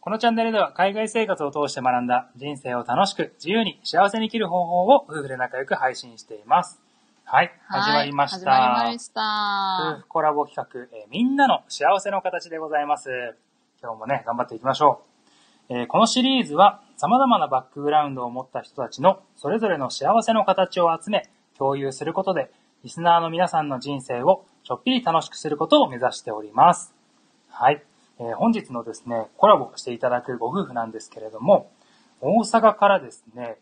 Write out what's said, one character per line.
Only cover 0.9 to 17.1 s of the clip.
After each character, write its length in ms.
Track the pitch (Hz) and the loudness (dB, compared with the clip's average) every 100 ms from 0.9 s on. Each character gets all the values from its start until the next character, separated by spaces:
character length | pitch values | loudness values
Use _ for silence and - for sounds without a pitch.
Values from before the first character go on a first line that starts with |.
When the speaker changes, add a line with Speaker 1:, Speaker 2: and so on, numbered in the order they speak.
Speaker 1:
外 160 | 202 220 | 0 -2
生 160 | 226 214 | -2 -2
活 180 | 180 | -2
を 60 | 147 | -2
通 200 | 151 143 | -2 -4
し 40 | |
て 80 | 139 | -2
学 180 | 127 123 | 0 0
ん 60 | 123 | 2
だ 240 | 123 - 127 | 0 -2 -12
人 200 | 139 143 | -10 -10
生 180 | 131 | -6
を 100 | 123 | -6
楽 200 | 120 131 | -2 0
し 80 | 190 | 0
く 220 | - 156 | 0 -6
自 160 | _ 151 | _ -4
由 140 | 214 | -2
に 140 | 214 151 | -2 -4
幸 240 | - 160 196 | -4 2 2
せ 100 | 220 | 2
に 100 | 220 | -4
生 40 | |
き 60 | 233 | -4
る 100 | 196 | -2
方 160 | 180 | -2
法 220 | 170 180 185 | 0 0 6
を 180 | 277 - | 4 4
夫 140 | 151 | -10
婦 80 | 139 | -8
で 80 | 131 | -6
仲 220 | 127 127 | -4 -4
良 80 | 135 | -6
く 80 | |
配 200 | 196 131 | -2 -2
信 220 | 117 123 113 | -4 -14 -20
し 60 | |
て 140 | - 107 | -20 -20
い 20 | 107 | 0
ま 180 | 160 | 0
す。 160 | 160 - _ _ _ _ | 0 -12 _ _ _ _
は 180 | - 135 | 0 2
い、 100 | 175 - _ | 2 -4 _
Speaker 2:
は 120 | 190 | -2
い、 20 | |
Speaker 1:
始 100 | 202 | 0
ま 100 | 214 | 2
り 100 | 143 | 0
ま 140 | 143 143 | 0 -2
し 20 | |
た。 80 | 190 | -2
Speaker 2:
始 80 | 180 | 2
ま 380 | 135 127 123 117 | 4 4 2 0
り 60 | |
ま 40 | 117 | -4
し 100 | - | -10
た。 120 | - 214 214 208 202 196 185 180 147 | -6 -4 -2 -2 -2 -2 -2 -4 -6
Speaker 1:
夫 40 | |
婦 80 | - | -6
コ 140 | 165 | 0
ラ 100 | 151 | 0
ボ 140 | 147 143 | 0 -4
企 400 | - 123 127 123 | -6 -12 -12 -16
画、 60 | 113 | -18
え 80 | 104 | -12
ー、 40 | |
み 120 | 143 | -2
ん 140 | 247 277 | 0 4
な 120 | 277 | 4
の 120 | 156 _ | 2 _
幸 320 | - 147 190 | 0 2 2
せ 100 | 202 | 0
の 120 | 196 | -4
形 260 | 185 180 170 | -4 -6 -8
で 80 | 160 | -10
ご 140 | 160 | -4
ざ 100 | 151 | -2
い 60 | 147 | 0
ま 100 | 147 | -2
す。 400 | 139 127 120 - _ _ _ _ | -4 -8 -8 -12 _ _ _ _
今 100 | 120 | -14
日 60 | 107 | -12
も 80 | 110 | -4
ね、 160 | 135 - | -4 -2
頑 120 | 120 | -4
張 60 | |
っ 40 | 123 | -4
て 60 | |
い 60 | 110 | -4
き 40 | |
ま 80 | 127 | -4
し 80 | 139 | 2
ょ 220 | 151 - _ _ _ _ _ _ _ | 2 2 _ _ _ _ _ _ _
う。 60 | 123 | -6
え 20 | |
ー、 40 | 120 | -2
こ 120 | 170 | 2
の 80 | 226 | 2
シ 160 | 254 | 2
リ 200 | 254 269 | 2 0
ー 40 | 156 | 0
ズ 80 | |
は、 260 | 147 196 - _ - | 6 4 4 _ -6
様 220 | 156 | 0